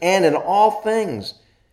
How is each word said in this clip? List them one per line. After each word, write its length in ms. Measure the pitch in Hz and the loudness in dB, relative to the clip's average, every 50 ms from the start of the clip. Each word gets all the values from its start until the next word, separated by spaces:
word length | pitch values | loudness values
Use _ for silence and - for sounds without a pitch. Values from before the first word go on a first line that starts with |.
and 240 | 165 180 190 196 175 | -2 0 2 4 4
in 80 | 151 147 | 2 2
all 480 | 139 - 170 190 208 214 220 214 214 | 0 -2 -2 2 2 2 2 2 -2
things, 520 | - 214 220 226 214 175 123 101 101 - - _ _ _ _ _ _ _ | -4 -4 -2 -2 -2 -4 -8 -10 -10 -14 -16 _ _ _ _ _ _ _